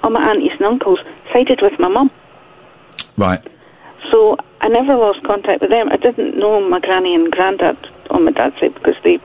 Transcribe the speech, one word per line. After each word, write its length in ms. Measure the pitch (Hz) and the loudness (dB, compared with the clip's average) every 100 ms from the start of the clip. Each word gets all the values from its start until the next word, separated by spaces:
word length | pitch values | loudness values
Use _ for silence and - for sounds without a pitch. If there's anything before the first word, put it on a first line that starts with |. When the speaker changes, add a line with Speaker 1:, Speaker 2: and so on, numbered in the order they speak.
Speaker 1:
all 80 | 226 | 0
my 180 | 226 220 | 0 0
aunties 220 | 208 294 | 0 -2
and 80 | - | -2
uncles, 360 | 403 247 202 185 - - - | -2 0 0 -2 -2 -20 -2
sided 280 | 247 254 254 | -2 2 2
with 160 | 202 302 | 0 0
my 100 | 180 | -2
mum. 220 | 208 269 - _ - - - - - _ - - - | 2 0 -2 _ -20 -20 -20 -20 -20 _ -12 -10 -2
Speaker 2:
Right. 240 | 95 92 - _ - - - - - | 0 0 -6 _ -20 -20 -20 -18 0
Speaker 1:
So 260 | 226 214 - - _ | 4 4 2 -8 _
I 80 | 220 | 0
never 280 | 233 269 262 | 0 2 2
lost 260 | 214 196 | 2 -2
contact 400 | - 202 202 190 | -4 -4 -2 -2
with 80 | 190 | 0
them. 180 | 233 220 | 0 0
I 80 | 190 | 0
didn't 400 | 240 233 - - | -2 -2 -6 -2
know 220 | 208 214 190 | 0 0 0
my 120 | 180 | -2
granny 340 | - 185 185 | 0 0 0
and 180 | 170 165 | 0 0
granddad 460 | 175 190 190 175 - - - - | 0 -2 0 -2 -4 -12 -20 -6
on 140 | 185 | 0
my 80 | 160 | 0
dad's 260 | - 123 - | 0 -2 -2
side 140 | - | -4
because 220 | - - - | -2 -4 0
they 160 | - 175 | 0 0